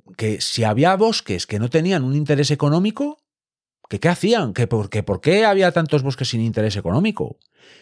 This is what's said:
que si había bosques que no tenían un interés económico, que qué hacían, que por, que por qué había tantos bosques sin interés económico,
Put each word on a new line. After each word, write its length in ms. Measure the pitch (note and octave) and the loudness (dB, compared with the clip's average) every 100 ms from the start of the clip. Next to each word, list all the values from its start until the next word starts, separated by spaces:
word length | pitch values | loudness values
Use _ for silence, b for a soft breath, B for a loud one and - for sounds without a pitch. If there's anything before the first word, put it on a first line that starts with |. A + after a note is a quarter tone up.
| _ - | _ -6
que 240 | A2 G#2 | -4 -4
si 220 | - - | -6 -2
había 320 | A2 G#2+ E3 F#3+ | 0 4 4 4
bosques 520 | A3+ A3 - F2+ - | 2 0 -4 -6 -4
que 120 | G#2 | -4
no 100 | A#2+ | 0
tenían 340 | D#3+ F3 F#3 | 0 0 0
un 120 | C3 C#3+ | 0 -2
interés 360 | D3 D3 D3 | 0 0 2
económico, 720 | C#3+ C#3+ D#3+ G#3 A3 C#4+ D4 _ _ _ _ _ _ - | 0 2 2 0 -2 -8 -8 _ _ _ _ _ _ -10
que 100 | G2+ | -2
qué 100 | E3 | 0
hacían, 440 | F3 G3 A#3 C3+ | 0 2 2 0
que 140 | F#2 A#2 | -2 0
por, 220 | A2+ G2 | 0 -2
que 140 | G#2+ | -4
por 180 | G2 F#2 | -4 -2
qué 240 | D3 G3 A3 | 0 2 4
había 260 | G3 F3+ | 4 2
tantos 320 | F3 D#3+ D3 | 2 0 0
bosques 260 | C3+ B2+ B2+ | 0 -4 -4
sin 120 | A#2 | -2
interés 340 | A2+ A2 G#2+ G2+ | -2 0 -2 -2
económico, 600 | E2 A2 G#3+ G#3+ B1+ - _ b b b | 0 0 0 -2 -6 -8 _ b b b